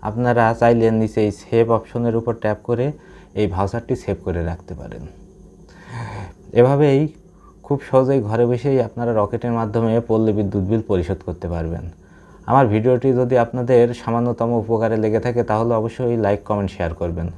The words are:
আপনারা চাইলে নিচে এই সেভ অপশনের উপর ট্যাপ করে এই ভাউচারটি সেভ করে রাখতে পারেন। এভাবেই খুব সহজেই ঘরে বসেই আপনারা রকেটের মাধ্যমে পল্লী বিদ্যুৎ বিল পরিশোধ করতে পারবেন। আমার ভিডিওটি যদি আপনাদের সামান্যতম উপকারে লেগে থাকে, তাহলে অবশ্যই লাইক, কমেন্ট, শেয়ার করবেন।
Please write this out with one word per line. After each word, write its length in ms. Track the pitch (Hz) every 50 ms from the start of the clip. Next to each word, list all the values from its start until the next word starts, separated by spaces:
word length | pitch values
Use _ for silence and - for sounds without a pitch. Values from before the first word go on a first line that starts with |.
আপনারা 420 | - 110 110 117 123 123 120 120 117 113 113 113
চাইলে 260 | 120 117 117 117 113 113 110 110
নিচে 180 | 110 107 - 113 107 104
এই 40 | 101 -
সেভ 240 | - - - 117 117 110 117 110
অপশনের 380 | - - - 123 120 120 113 117
উপর 140 | 113 120 117 117 -
ট্যাপ 160 | 107 107 104 - -
করে 180 | 120 117 127 147 147 - - - - - - - - -
এই 80 | 107 95 87
ভাউচারটি 380 | 90 98 98 - 117 - - 131 - -
সেভ 140 | - 98 - -
করে 160 | 101 85 85 82 82
রাখতে 240 | 85 85 - - 92 -
পারেন। 240 | - - - - - - - - - - - - - - - - - - - - - - 120 117 117 107 104 104 98 - - - - - - 110
এভাবেই 400 | 120 127 139 139 151 143 135 135 151 151 - - - - - - - - - - -
খুব 120 | - 143 135 - -
সহজেই 320 | - 131 131 131 139 135 113 104
ঘরে 180 | 110 117 120 120
বসেই 280 | 123 120 113 143 135 131 117 110
আপনারা 240 | - 120 120 117 117 110
রকেটের 320 | 104 101 - 113 - 120 117 117
মাধ্যমে 320 | 113 110 107 113 113 113 110 117 117 -
পল্লী 240 | 113 110 110 110 104 101
বিদ্যুৎ 260 | 107 95 98 101 95 92
বিল 140 | 110 113 107 -
পরিশোধ 280 | 101 92 87 - 98 85 - -
করতে 200 | 85 85 - 87 87
পারবেন। 300 | 85 80 82 82 82 82 85 - - - - - - - - - - - -
আমার 160 | 117 135 139 113 104
ভিডিওটি 360 | 110 110 127 127 123 - 139 127 120
যদি 160 | 127 123 131 123 120
আপনাদের 420 | 120 - 127 123 120 135 120 117 120 120 -
সামান্যতম 480 | - - 117 117 120 120 117 - 117 117 120 117
উপকারে 360 | 107 104 117 110 113 110 113 113 110
লেগে 180 | 110 107 110 107
থাকে, 160 | 123 120 120 113 -
তাহলে 220 | 107 107 113 120 123 110
অবশ্যই 360 | 110 117 113 - 127 120 120 117 107
লাইক, 160 | 98 104 104 - -
কমেন্ট, 220 | 107 104 101 95 -
শেয়ার 160 | - 87 82 82 -
করবেন। 280 | 85 85 85 85 85 85 85